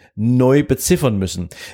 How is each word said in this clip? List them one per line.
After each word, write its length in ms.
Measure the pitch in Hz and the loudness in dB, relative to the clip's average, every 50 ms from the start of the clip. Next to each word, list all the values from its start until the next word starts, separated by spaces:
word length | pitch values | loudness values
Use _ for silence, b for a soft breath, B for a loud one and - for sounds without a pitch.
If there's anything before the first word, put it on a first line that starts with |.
| b b b | b b b
neu 480 | 101 110 120 123 127 127 127 135 147 151 | -4 -2 0 2 4 4 4 4 4 2
beziffern 540 | - 135 - - - 180 160 147 123 107 | 0 -2 -2 0 0 0 0 0 0 0
müssen. 320 | 95 95 90 - 90 85 - B B B B | -2 -4 -4 -6 -8 -10 -10 B B B B